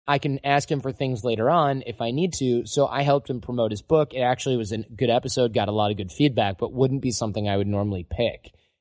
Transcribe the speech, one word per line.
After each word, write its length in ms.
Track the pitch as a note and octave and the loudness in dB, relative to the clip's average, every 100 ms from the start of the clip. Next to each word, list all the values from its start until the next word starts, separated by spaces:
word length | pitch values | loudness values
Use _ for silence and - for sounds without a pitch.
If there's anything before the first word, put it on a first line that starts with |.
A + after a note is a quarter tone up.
| - | -2
I 100 | C#3+ | 0
can 220 | D3 C#3 | 0 -2
ask 260 | C#3+ C#3+ - | 2 2 2
him 100 | C#3+ | -2
for 100 | C3+ | -4
things 320 | - C3+ B2 | -4 -4 -2
later 260 | B2 A2 A#2+ | -2 0 2
on 320 | E3+ C#3+ C3+ A#2+ | 4 2 0 -6
if 140 | A#2 | -6
I 120 | A#2 | -4
need 200 | C3+ F3+ - | 0 -2 -2
to." 260 | C3 A#2+ - | 0 0 0
So 200 | - C#3 | 0 0
I 160 | B2+ | 2
helped 260 | C#3+ C#3+ - | 2 0 0
him 120 | B2+ | -8
promote 280 | - B2 A2 | -6 -2 -2
his 100 | G#2+ | -2
book. 320 | - D#3+ D3 | 0 2 2
It 60 | B2+ | 0
actually 340 | B2 B2+ C#3 B2+ | 0 0 0 -2
was 160 | G#2+ | -2
a 60 | A2 | -6
good 320 | - G#2+ B2 | -8 -2 2
episode, 420 | A#2+ B2+ C3 A#2+ | 2 0 0 2
got 160 | A2 G#2 | 2 0
a 40 | |
lot 180 | G#2+ G#2 | 2 0
of 60 | G2+ | 0
good 140 | F#2 | -6
feedback, 480 | - D3 A#2+ G#2 F#2+ | 2 2 4 0 -2
but 140 | A#2+ | -4
wouldn't 300 | B2+ C3 C3+ | 0 2 2
be 80 | C3 | -2
something 340 | A#2 A2+ G#2 G#2 | -2 -2 -2 0
I 80 | G2 | 0
would 100 | G2+ | 0
normally 360 | G2+ G#2 F#2+ E2+ | 0 -2 -4 -6
pick. 420 | - A2+ - - _ _ _ | -2 -2 -2 -14 _ _ _